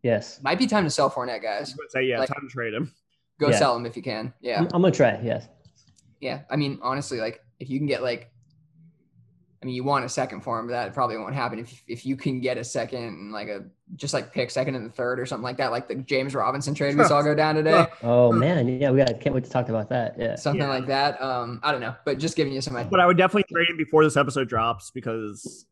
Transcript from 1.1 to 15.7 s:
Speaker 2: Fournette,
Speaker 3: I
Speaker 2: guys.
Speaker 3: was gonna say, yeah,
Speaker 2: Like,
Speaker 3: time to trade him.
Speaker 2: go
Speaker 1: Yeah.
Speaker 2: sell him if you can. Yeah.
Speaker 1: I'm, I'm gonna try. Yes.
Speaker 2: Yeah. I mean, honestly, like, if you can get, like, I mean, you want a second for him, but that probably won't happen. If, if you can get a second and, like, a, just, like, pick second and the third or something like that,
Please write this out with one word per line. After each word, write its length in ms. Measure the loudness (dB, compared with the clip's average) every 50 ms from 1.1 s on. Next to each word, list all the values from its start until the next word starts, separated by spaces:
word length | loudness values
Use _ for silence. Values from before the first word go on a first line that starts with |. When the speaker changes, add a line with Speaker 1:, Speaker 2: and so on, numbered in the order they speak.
Speaker 2:
Fournette, 260 | 0 -2 -6 -6 -6
Speaker 3:
I 20 | -6
Speaker 2:
guys. 220 | -6 -4 -4 -4
Speaker 3:
was 140 | -6 -8 -12
gonna 160 | -16 -16 -6
say, 120 | -2 -2 0 0
yeah, 100 | 0 0
Speaker 2:
Like, 100 | -2 -2
Speaker 3:
time 200 | -4 -8 -10 -12
to 40 |
trade 220 | -8 -8 -6 -4 -4
him. 160 | -4 -6 -6 _ _ _ _ _ _ _ _ _ _
Speaker 2:
go 120 | 2 4
Speaker 1:
Yeah. 60 | 4
Speaker 2:
sell 200 | 4 4 4 2
him 100 | 0 -4
if 80 | -8 -10
you 60 | -8
can. 320 | -8 -6 -6 -6 -8 -10 -12 _
Yeah. 180 | -6 -2 2 2
Speaker 1:
I'm, 60 | 2 2
I'm 100 | 4 4
gonna 80 | 4 4
try. 300 | 6 6 4 4 4 0
Yes. 260 | -2 -4 -4 -4 -6 -12 _ _ _ -20 _ _ _ _ _ _ _ _ _ _
Speaker 2:
Yeah. 200 | -8 -8 -8 -8 -8 _
I 60 | -2
mean, 240 | -2 -2 -2 -4 -4
honestly, 360 | -4 -4 -4 -4 -6 -6 -6 -4
like, 220 | -4 -6 -6 -10 _ _ _ _
if 100 | -10 -6
you 80 | -4 -4
can 80 | -2
get, 160 | -2 -2 -2
like, 300 | -2 -4 -4 -4 -8 _ _ _ _ _ _ _ _ _ _ _ -20 -20 _ _ _ _ _ _ _ _ _ _ _ _ _ _
I 40 | -10
mean, 100 | -8 -8
you 80 | -4 0
want 200 | 0 0 0 0
a 60 | -2
second 320 | -2 -2 -4 -4 -4 -10
for 160 | -6 -6 -4 -4
him, 80 | -4
but 60 | -4
that 200 | -4 -4 -4 -4
probably 240 | -2 -2 -2 -2 -2
won't 180 | -6 -6 -6 -4
happen. 240 | -4 -4 -4 -6 -8
If, 240 | -12 -14 -18 -20 _
if 180 | -12 -12 -8 -6
you 120 | -6 -6
can 240 | -2 -2 -4 -4 -2
get 180 | -2 -4 -4 -4
a 60 | -6
second 380 | -6 -4 -4 -4 -4 -6 -8 -8
and, 280 | -10 -10 -12 -14 -12
like, 160 | -10 -10 -8 -8
a, 160 | -10 -10 -10 -16 _ _ _ _ -14
just, 160 | -10 -6 -4
like, 180 | -4 -4 -4 -4
pick 200 | -4 -4 -4 -4
second 240 | -2 -4 -2 -2 -4
and 100 | -6 -8
the 80 | -10
third 260 | -8 -6 -4 -4 -2 -4
or 60 | -4
something 180 | -6 -6 -6 -6
like 120 | -8 -4
that, 140 | -4 -4 -2